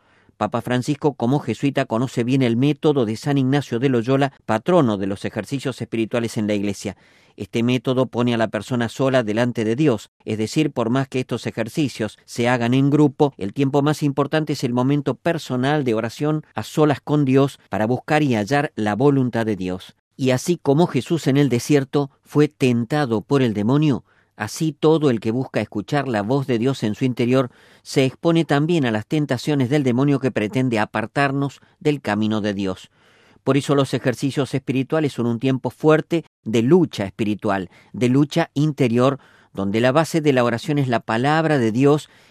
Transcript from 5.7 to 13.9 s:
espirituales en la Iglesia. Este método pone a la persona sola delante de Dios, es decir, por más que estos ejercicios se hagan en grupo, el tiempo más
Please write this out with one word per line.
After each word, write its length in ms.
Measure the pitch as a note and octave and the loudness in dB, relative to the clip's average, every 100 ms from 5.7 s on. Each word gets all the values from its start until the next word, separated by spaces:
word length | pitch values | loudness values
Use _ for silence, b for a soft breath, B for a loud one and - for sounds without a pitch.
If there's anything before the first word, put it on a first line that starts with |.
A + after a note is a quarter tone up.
| A#2+ | -8
espirituales 560 | A2+ A2+ A2 A#2+ A#2 - | -6 -4 -4 -2 -4 -4
en 80 | G#2 | -2
la 80 | |
Iglesia. 420 | G#2 G2+ G2 G#2 F#2 b b b b | -2 -2 -4 -8 -12 b b b b
Este 260 | G#2+ A#2+ | -8 -2
método 440 | A#2+ B2+ C3+ B2+ B2 | 0 0 0 0 0
pone 260 | A2+ B2 | 0 0
a 60 | A#2 | 0
la 100 | A2 | 0
persona 400 | G#2+ G2+ B2 A#2 | -2 -4 -4 -4
sola 340 | - C3+ C3 | -2 0 2
delante 440 | G#2+ G#2+ B2 A#2+ G#2+ | 0 0 -2 -2 -2
de 100 | A#2 | 0
Dios, 320 | D#3 G#2+ - _ | 2 0 -4 _
es 140 | - A2 | -8 -4
decir, 340 | A2 - D3+ | -4 -2 -2
por 160 | C3 A2+ | -2 -2
más 200 | C3 C3+ | -2 -2
que 120 | C3 | -4
estos 260 | B2+ A#2+ A#2 | -6 -6 -6
ejercicios 720 | A2 A2+ - C#3 - A2 - | -6 -6 -4 -4 -4 -8 -8
se 240 | b - A#2+ | b -4 0
hagan 240 | B2 A#2 | 0 2
en 160 | C3 C#3 | 2 2
grupo, 460 | D3+ D3+ - D3 - | 4 2 2 0 0
el 160 | G2 | -8
tiempo 300 | C3 C#3 C#3+ | -2 0 2
más 200 | C#3+ | 0